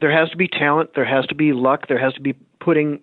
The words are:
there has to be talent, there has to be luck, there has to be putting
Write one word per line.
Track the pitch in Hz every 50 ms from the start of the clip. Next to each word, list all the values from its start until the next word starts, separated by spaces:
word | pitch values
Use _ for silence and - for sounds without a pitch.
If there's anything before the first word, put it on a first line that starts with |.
there | 160 147
has | 151 160 160 160
to | -
be | 170 190 175
talent, | - - 147 147 147 160 160 156 -
there | 139 127
has | 117 135 135 131
to | - 147
be | 143 156 151 139
luck, | 123 127 131 131 - -
there | - 139 120
has | 131 131 131
to | -
be | 135 139 131 - _ _ _ _
putting | - 170 165 151 151 151 147 143